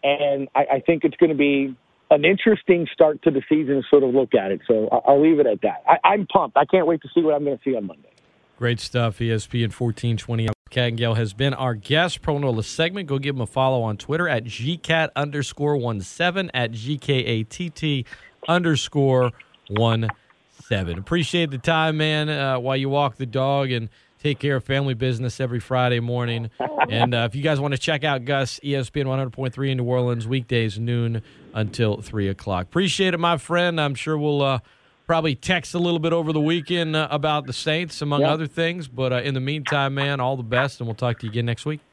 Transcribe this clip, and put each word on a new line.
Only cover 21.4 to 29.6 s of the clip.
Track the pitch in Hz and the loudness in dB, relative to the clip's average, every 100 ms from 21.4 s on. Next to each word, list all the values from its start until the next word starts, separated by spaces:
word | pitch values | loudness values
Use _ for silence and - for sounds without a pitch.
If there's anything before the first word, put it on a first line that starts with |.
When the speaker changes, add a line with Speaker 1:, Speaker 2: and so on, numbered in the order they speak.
| 165 | -2
Speaker 2:
the | 135 | -2
time, | 139 160 160 156 | 0 2 2 0
man, | 156 151 151 | 0 0 -2
uh, | 147 135 131 | -2 -2 -2
while | 123 135 | 0 -2
you | 135 | 0
walk | 143 143 - | 0 0 -2
the | 127 | -6
dog | 123 135 139 135 | -2 0 0 0
and | 123 110 _ _ _ | -4 -6 _ _ _
take | 151 143 | -4 -2
care | 143 135 | -2 -2
of | |
family | - 139 139 | -2 -2 -2
business | 120 131 117 123 - | -2 -2 -2 -4 -4
every | 131 120 | -4 -4
Friday | - 127 123 120 | -2 0 2 0
morning. | 120 120 120 117 113 _ 127 302 147 | -2 -2 -2 -4 -6 _ -6 -2 0
And, | 110 123 | 2 2
uh, | 120 117 | 2 -2
if | |
you | 127 | -2
guys | 147 143 | 0 0
wanna | 143 135 | 0 -2
check | - 151 | -2 -2
out | 151 135 120 | 0 -2 -2
Gus, | 143 131 - | -2 -2 -6
E | 143 139 | -4 -4
S | 127 | -4
P | 151 | -4
N | 131 | -2
one | 131 | -2
hundred | 131 | -4
point | - 135 | -6 -8
three | 127 | -4